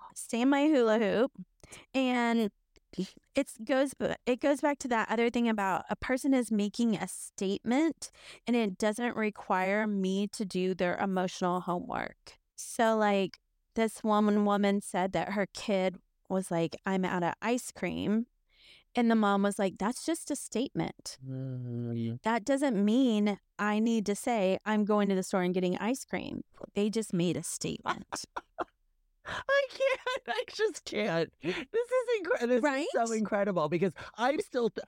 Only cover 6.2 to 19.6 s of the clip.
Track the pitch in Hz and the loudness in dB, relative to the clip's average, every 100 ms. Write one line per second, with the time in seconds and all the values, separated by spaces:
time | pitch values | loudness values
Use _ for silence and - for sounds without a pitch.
6.2 | 285 262 226 208 202 - 233 208 185 - | 2 2 2 0 0 2 2 2 -2 -8
7.2 | - - 196 202 220 262 320 - - - | -12 -6 -2 -2 0 2 2 0 -12 -18
8.2 | - - - 240 208 190 214 214 240 220 | -20 -10 0 2 0 0 0 0 -2 -2
9.2 | 214 - - 185 185 208 220 196 190 190 | -4 -4 -2 0 2 0 0 0 0 0
10.2 | 202 - 190 180 185 175 175 - 196 185 | -2 -4 -4 -2 0 0 0 0 0 0
11.2 | 185 - 180 180 180 175 - - - - | -2 -2 -2 -2 -2 -4 -4 -6 -8 -12
12.2 | - - _ - - - 226 220 208 196 | -20 -20 _ -16 -8 0 2 4 2 2
13.2 | 190 - _ _ _ 226 226 - 214 208 | 0 -6 _ _ _ 0 0 0 2 4
14.2 | 208 208 202 202 202 202 - 190 190 170 | 4 4 4 4 2 2 -2 -2 0 -2
15.2 | - 202 190 - - 190 185 180 _ _ | -2 -2 -4 -6 -2 0 0 -4 _ _
16.2 | - 190 190 170 165 - 196 190 185 180 | -4 -4 0 0 -2 -2 -2 0 0 0
17.2 | 170 - 214 247 - - 175 165 185 220 | -2 -2 -2 -2 -4 -8 -6 -4 0 0
18.2 | 233 _ _ _ - - _ 247 233 226 | -2 _ _ _ -20 -20 _ 0 4 4
19.2 | 202 202 202 202 | 4 4 2 0